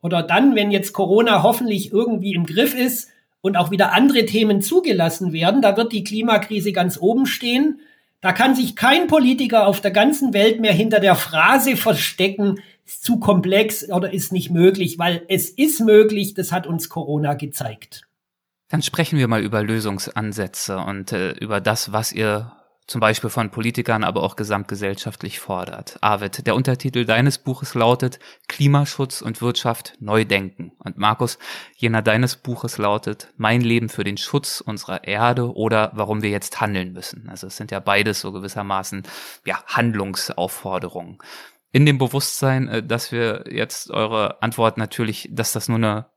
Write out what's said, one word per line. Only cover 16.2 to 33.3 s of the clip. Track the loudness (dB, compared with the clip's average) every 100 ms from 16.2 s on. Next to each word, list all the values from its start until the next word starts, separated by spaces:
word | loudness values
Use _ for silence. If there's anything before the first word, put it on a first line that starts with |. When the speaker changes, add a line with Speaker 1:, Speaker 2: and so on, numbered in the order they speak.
| -4
Speaker 1:
das | -4 -4
hat | -4 -4
uns | -6 -6
Corona | -8 -4 -2 -2
gezeigt. | -4 -6 -8 -10 -10 -18 -20 _ _ _ _ _ _ _
Speaker 2:
Dann | -4
sprechen | -4 -4 -2 0
wir | 2
mal | 0
über | 0 -2
Lösungsansätze | 0 -2 -2 -6 -8 -6 -8 -6 -6 -6 -8 -6
und, | -6 -8 -6
äh, | -4 -4
über | -6 -4 -4
das, | -2 -4 -2
was | -4 -4
ihr | -2 -2 -2 -6 -16 _ _ _
zum | 0
Beispiel | 0 0 -2
von | -4 -4
Politikern, | -2 -4 -4 -2 0
aber | 0 0
auch | -2
gesamtgesellschaftlich | -4 -4 -4 -4 -6 -6 -6 -10 -10 -12 -12
fordert. | -8 -8 -8 -12 -16 -2
Arvid, | 0 0 -2 -6 -2
der |
Untertitel | 0 0 -2 -2 -2
deines | 0 2 2 0
Buches | -6 -6 -6
lautet | 0 2 4 0 -4 -20 -20 _
Klimaschutz | 0 2 4 0 -4 -6 -6
und | -8 -4
Wirtschaft | -4 -2 -4 -4 -8 -14
neu | 0 0
denken. | 2 0 -2 _ -16 _
Und | -14 0
Markus, | 0 2 -2 -6 -14 -16 -16 _
jener | 0 2
deines | 2 2 2 -2
Buches | -8 -8 -8 -4
lautet | -2 -2 -4 -10 -14